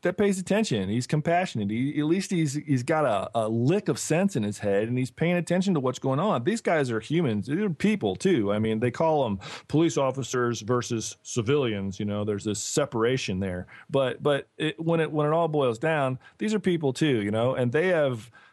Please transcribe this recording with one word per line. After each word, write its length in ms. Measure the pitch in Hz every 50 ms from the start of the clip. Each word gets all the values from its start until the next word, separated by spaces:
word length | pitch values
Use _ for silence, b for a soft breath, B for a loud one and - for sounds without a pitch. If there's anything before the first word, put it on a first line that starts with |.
that 160 | - 175 180 -
pays 200 | 208 202 196 190
attention. 520 | 180 - 190 208 226 - 131 107 95 95
He's 160 | 104 123 123
compassionate. 640 | - - 151 151 170 170 175 190 - - 113 104 98
He, 280 | 107 117 131 143 151 151
at 60 | 147
least 260 | 151 170 196 190 -
he's, 220 | 196 170 160 147 127
he's 280 | 151 - - 139 127
got 240 | 120 131 160 156 151
a, 240 | 131 107 95 - - -
a 140 | 120 110 107
lick 400 | 113 117 120 131 175 208 208 -
of 100 | 139 -
sense 380 | - - 151 165 196 202 -
in 60 | 135
his 160 | 104 104 104 -
head, 280 | - 104 98 98 107 113
and 100 | 123 127
he's 120 | 127 123
paying 260 | - - 156 170 180
attention 360 | 175 165 - 170 185 185 202 185
to 60 | 147
what's 180 | 127 131 127 -
going 180 | - 135 131 139
on. 240 | 180 214 185 131 120
These 160 | 160 220 233
guys 300 | - 208 180 156 143 123
are 100 | 117 110
humans. 460 | 107 - 151 170 175 127 107 104 95
They're 240 | 127 147 185 214 208
people 440 | 160 - - 202 214 196 - 104 92
too. 380 | - - 190 185 127 104 98
I 60 | 101 107
mean, 220 | 110 110 110 110
they 100 | 117 123
call 340 | 117 - 165 160 156 147 135
'em 140 | 113 101 95 B B B B B -
police 280 | - 151 170 165 -
officers 640 | 151 139 131 127 139 127 - - 127 123 120 117 113
versus 560 | 110 104 123 123 117 - 123 113 107 - - -
civilians. 760 | _ - - 123 110 110 143 151 135 117 107 101 98 98 98 -
You 60 | 110
know, 180 | 104 101 104 104
there's 200 | 107 104 101 -
this 160 | 110 104 98
separation 800 | - - - 156 143 - - 117 110 120 131 131 - - 98 92
there. 260 | 98 95 90 90 90 B B B B -
But, 340 | - 135 135 127 - -
but 260 | 143 147 143 139 - - _ -
it, 200 | 160 156 - -
when 220 | 165 165 165 165
it, 100 | 160 147
when 160 | 151 151 147
it 60 | 147
all 160 | 156 165 170 165
boils 300 | 151 151 139 123 113 113
down, 400 | - 156 160 151 139 131 127 B B B B
these 160 | - - 214
are 80 | 220 208
people 320 | - 190 175 160 156 135
too. 300 | 123 - 160 151 131 110
You 80 | 101 101
know, 240 | 104 110 117 127 131
and 180 | - 127 123
they 140 | 120 151 170 185
have, 420 | 180 160 147 135 127 110 104 - B B B B